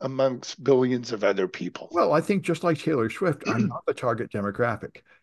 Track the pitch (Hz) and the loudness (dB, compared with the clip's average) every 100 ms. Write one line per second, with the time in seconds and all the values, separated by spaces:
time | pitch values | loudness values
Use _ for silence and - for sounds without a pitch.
0 | 131 131 135 123 - - 139 131 127 123 | -4 0 0 0 -10 -4 4 4 4 0
1 | 117 107 101 95 92 - 87 - - 330 | -2 0 0 2 0 -2 -8 -8 -4 0
2 | 190 156 165 196 - 160 175 151 - 143 | 2 2 2 0 0 0 0 0 0 0
3 | 113 - 185 139 - 117 104 143 - - | 0 0 -2 -2 -2 0 0 -2 -4 -2
4 | 127 113 113 107 101 101 117 107 - - | -2 -2 -4 -4 -4 0 0 -2 -8 -16
5 | _ _ | _ _